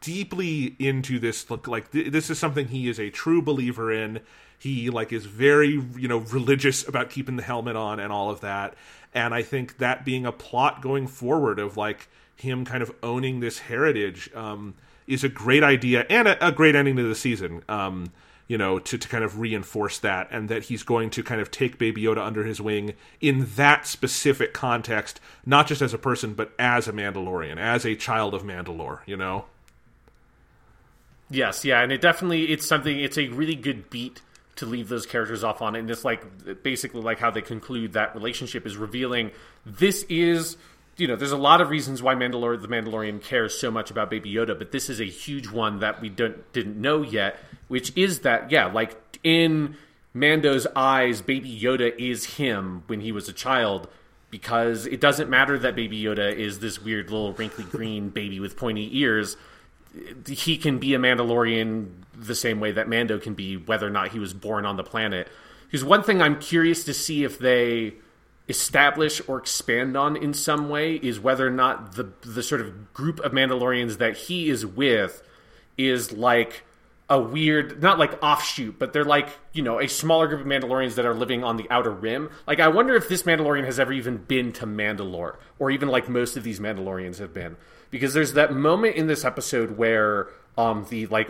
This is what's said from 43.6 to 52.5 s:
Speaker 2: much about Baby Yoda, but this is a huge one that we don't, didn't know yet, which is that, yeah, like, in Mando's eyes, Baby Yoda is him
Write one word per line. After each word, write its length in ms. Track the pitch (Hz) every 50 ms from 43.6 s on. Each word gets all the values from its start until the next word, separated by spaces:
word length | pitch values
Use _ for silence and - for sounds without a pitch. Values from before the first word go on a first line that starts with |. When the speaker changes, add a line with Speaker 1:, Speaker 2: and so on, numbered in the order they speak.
| - 120
Speaker 2:
much 180 | 110 110 107 -
about 220 | 101 113 104 92
Baby 200 | 113 107 - 101
Yoda, 240 | 101 113 117 110 101
but 160 | - 104 -
this 160 | - 135 -
is 140 | - 127 104
a 40 | 113
huge 440 | 95 87 - - 151 143 139 123 104
one 300 | 107 110 110 107 104 98
that 200 | 104 107 107 -
we 100 | 117 107
don't, 440 | 95 92 117 110 - - - - -
didn't 260 | 127 104 104 104 107
know 220 | 113 139 151 156
yet, 360 | 147 117 107 107 98 98 - - - - - - -
which 240 | - 131 127 - - -
is 220 | 180 185 196 170 -
that, 320 | - 135 117 - - 127
yeah, 160 | 151 147 95
like, 280 | 90 95 110 113 - - - - _ - - -
in 520 | 165 165 165 165 165 156 156 147 143 151 - - _ _ _ _ _ -
Mando's 520 | 123 143 151 156 156 151 143 135 131 113 - -
eyes, 460 | 135 131 135 135 131 127 123 117 104
Baby 380 | 98 - 131 135 127 131 117 110
Yoda 400 | 107 123 131 127 120 117 117 -
is 360 | 123 123 120 113 - - -
him 480 | - 147 131